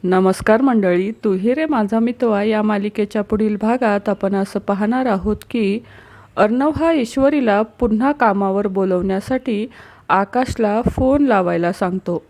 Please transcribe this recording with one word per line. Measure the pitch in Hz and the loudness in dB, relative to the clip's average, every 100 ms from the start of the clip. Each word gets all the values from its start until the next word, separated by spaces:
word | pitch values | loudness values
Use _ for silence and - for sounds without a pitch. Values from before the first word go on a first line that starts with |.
| 185 | 0
नमस्कार | 185 190 190 - 220 | 2 2 0 2 2
मंडळी, | 269 226 190 180 190 | 4 2 2 0 -2
तू | 226 220 | -4 -2
ही | 190 208 | 0 0
रे | 262 320 | -2 -2
माझा | 269 208 226 | -2 0 0
मितवा | 226 233 240 202 | -2 0 0 0
या | 208 214 | 0 0
मालिकेच्या | 214 208 208 208 208 220 | 0 0 -2 -4 -4 -4
पुढील | 202 220 214 208 | -2 0 0 0
भागात | 220 247 240 202 202 | 0 0 0 0 -2
आपण | 196 196 196 | -2 -2 -2
असं | 196 196 | -2 -6
पाहणार | - 202 208 247 262 | -4 -2 0 0 0
आहोत | 196 190 208 - | 0 -2 -4 -4
की | 240 202 208 - - - - - - | -2 -2 -2 -8 -20 -20 -20 -14 0
अर्णव | 208 247 285 285 | 0 2 0 0
हा | 320 | 0
ईश्वरीला | 320 226 - 269 294 240 202 | 0 0 0 2 2 2 0
पुन्हा | 226 - 240 214 262 | 0 -2 -2 2 0
कामावर | 294 233 196 196 190 202 | 2 2 2 0 0 -2
बोलवण्यासाठी | 190 190 180 190 190 196 262 262 208 233 - - - _ | 0 0 0 0 -4 -2 -4 -2 -4 -6 -10 -20 -20 _
आकाशला | 185 196 247 254 - 214 208 | 0 2 -2 -2 0 0 0
फोन | 233 - 262 285 285 | -2 0 2 2 4
लावायला | 208 175 170 170 | 2 2 0 -2
सांगतो | 180 185 185 185 170 - | -2 -4 -4 -4 -6 -8